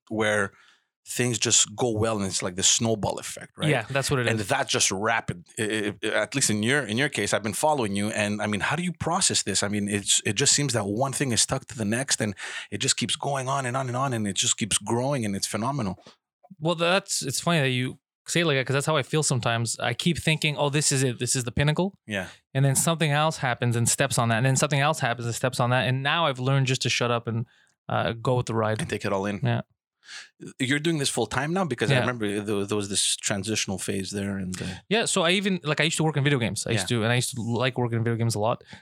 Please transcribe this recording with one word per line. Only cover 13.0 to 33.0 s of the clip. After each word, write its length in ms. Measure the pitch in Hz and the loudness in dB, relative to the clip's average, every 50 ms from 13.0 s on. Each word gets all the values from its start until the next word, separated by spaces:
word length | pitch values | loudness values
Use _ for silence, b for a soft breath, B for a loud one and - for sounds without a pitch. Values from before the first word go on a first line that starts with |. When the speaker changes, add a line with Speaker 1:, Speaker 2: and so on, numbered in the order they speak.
| 120 - - | 0 -2 -2
Speaker 1:
going 320 | - - 139 143 135 127 127 | -4 -4 -4 -4 -2 -2 -2
on 180 | 139 139 131 | -2 -2 -2
and 100 | 123 120 | -2 -2
on 120 | 135 135 127 | -2 -2 -2
and 80 | 120 | -2
on, 160 | 127 135 139 | -2 -2 0
and 160 | 123 113 107 101 | 0 0 -2 -2
it 60 | 92 | 0
just 200 | - - 117 - | 0 0 0 0
keeps 220 | - 113 95 - - | 0 0 0 0 -2
growing, 460 | 104 107 117 120 127 139 147 131 110 | 0 0 0 0 0 0 0 0 -2
and 100 | 101 98 | -2 -2
it's 120 | 95 - - | -4 -4 -4
phenomenal. 500 | - 104 110 131 143 143 110 95 92 - B B B B _ _ _ _ _ - - - | -4 -2 -2 -2 -2 -2 -2 -4 -4 -6 B B B B _ _ _ _ _ -20 -10 -4
Speaker 2:
Well, 160 | 151 165 175 | -2 -2 0
that's, 460 | 160 170 170 180 196 - - - - | 0 2 2 2 2 0 -2 -4 -4
it's 180 | 147 139 127 - | -4 -4 -4 -2
funny 200 | - 170 175 160 | 0 2 2 4
that 100 | 135 135 | 4 2
you 280 | 127 123 127 131 - - _ _ _ _ _ - | 2 0 -2 -4 -6 -10 _ _ _ _ _ -2
say 120 | - 165 | 0 2
it 60 | 175 | 2
like 120 | 160 139 135 | 4 2 2
that 80 | 123 | 2
'cause 80 | - 131 | 2 0
that's 120 | 143 135 | 0 2
how 100 | 156 156 | 2 2
I 60 | 147 | 0
feel 220 | 123 - - 156 147 | 0 0 0 0 2
sometimes. 520 | - 139 120 107 127 117 117 117 113 - - | 2 2 2 2 0 0 0 0 -2 -4 -2
I 140 | 113 120 120 | -2 -2 -2
keep 220 | - - 180 165 - | 0 0 0 0 0
thinking, 380 | - 165 156 147 - 151 147 - | 2 0 2 2 2 0 0 2
"Oh, 100 | 147 143 | 0 2
this 240 | 139 151 143 - | 2 2 2 2
is 100 | 147 131 | 2 2
it. 160 | 135 127 117 95 | 2 2 0 -2
This 160 | 127 120 - | -2 -2 0
is 80 | 135 | -2
the 80 | 120 123 | -2 -2
pinnacle." 480 | - - 143 151 151 170 180 196 - _ _ | 0 2 2 2 2 2 0 -2 -4 _ _
Speaker 1:
Yeah. 200 | - 107 98 92 - B B B _ - | -6 -4 -4 -4 -6 B B B _ 0
Speaker 2:
And 100 | 135 139 | 2 4
then 120 | 139 131 | 4 4
something 340 | - - 170 170 156 165 147 | 2 2 2 2 2 2 2
else 280 | 143 147 156 160 156 - | 2 2 2 2 0 0
happens 360 | - 127 120 - 123 120 117 | -2 -2 0 0 0 0 2
and 140 | 117 117 - | 2 2 2
steps 280 | - - 143 135 - 143 | 2 2 0 2 2 2
on 100 | 120 113 | 2 2
that, 80 | 113 | 4
and 100 | 110 123 | 4 4
then 80 | 135 135 | 4 4
something 240 | 131 156 143 147 139 | 2 2 2 2 2
else 200 | 139 151 160 - | 2 2 2 0
happens 260 | 139 120 120 120 117 | 0 -2 -2 -2 -4
and 80 | 117 113 | -6 -4
steps 240 | - - 127 - - | -2 -2 -2 0 2
on 120 | 127 120 | 2 4
that, 180 | 123 131 92 123 | 4 2 2 2
and 140 | 127 135 135 | 0 0 0
now 220 | 143 156 170 165 | 0 0 2 2
I've 120 | 151 135 127 | 0 0 0
learned 280 | 127 135 139 139 135 127 | 0 2 2 2 2 2
just 140 | 135 - | 0 0
to 60 | - 120 | 0 0
shut 200 | - - 123 120 | 0 0 0 0
up 160 | 120 117 - | 0 0 -2
and, 200 | 117 110 113 120 b b b b b b b _ - | -2 -4 -4 -4 b b b b b b b _ -4
uh, 240 | 120 110 110 85 | -2 0 0 -2
go 240 | 113 117 113 135 127 | -2 -2 0 0 0
with 100 | 123 - | 0 0
the 80 | - 110 | 0 0
ride. 260 | 113 110 107 110 107 | 0 0 0 0 -2
Speaker 1:
And 80 | 165 - | -2 -4
take 160 | 117 101 - | -4 -4 -2
it 80 | 104 | -2
all 120 | 101 98 98 | -2 0 -2
in. 140 | 104 101 98 | -2 -4 -2
Speaker 2:
Yeah. 200 | - 120 117 123 - _ _ _ _ _ _ _ B B B B B B B B - - - - | -2 -2 -2 -2 -4 _ _ _ _ _ _ _ B B B B B B B B -18 -12 -8 -4
Speaker 1:
You're 200 | 135 120 147 147 | -2 0 0 0
doing 180 | 147 170 165 147 | 0 0 0 0
this 100 | 135 - | -2 -2
full 160 | - 127 117 | 0 -2 -2
time 260 | - - 127 139 156 | -2 -2 -2 -2 0
now? 120 | 175 196 190 | 0 0 0
Because 260 | 147 127 - 120 107 | -2 -2 0 2 2
I 40 | 135 | 4
Speaker 2:
Yeah. 60 | 127 | 4
Speaker 1:
remember 400 | 113 123 123 117 107 101 101 107 | 2 0 -2 -2 -2 -2 -2 -2
there, 240 | 101 104 107 101 98 | -2 -2 -2 -2 -2
there 120 | 101 104 | -2 -2
was 120 | 104 101 98 | -2 -2 -2
this 260 | 98 - | -2 0